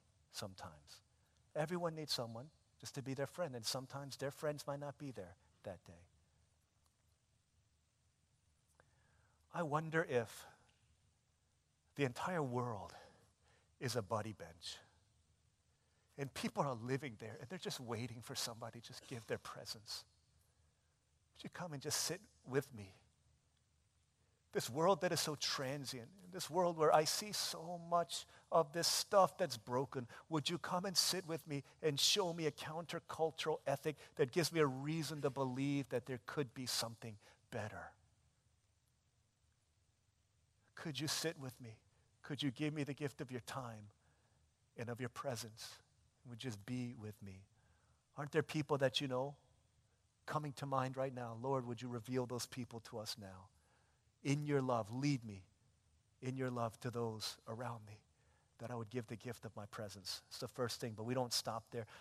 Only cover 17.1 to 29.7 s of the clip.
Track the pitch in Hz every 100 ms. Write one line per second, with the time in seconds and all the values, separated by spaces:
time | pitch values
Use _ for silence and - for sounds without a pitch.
17.1 | 107 110 113 135 180 196 - 117 113 123
18.1 | 117 - 131 - 113 117 117 - 131 -
19.1 | 120 110 113 - - - 110 104 - -
20.1 | _ _ _ _ _ _ _ _ _ _
21.1 | _ _ - 214 - 175 143 147 - -
22.1 | 175 214 _ - 135 - 117 98 - _
23.1 | _ _ _ _ _ _ _ _ _ _
24.1 | _ _ _ _ 139 120 131 170 185 180
25.1 | 170 - 147 - - 131 147 131 131 117
26.1 | - 180 180 - 170 175 165 151 156 156
27.1 | - 214 - - 165 165 175 170 170 170
28.1 | - - - - 170 151 170 165 - -
29.1 | 202 185 - 175 117 -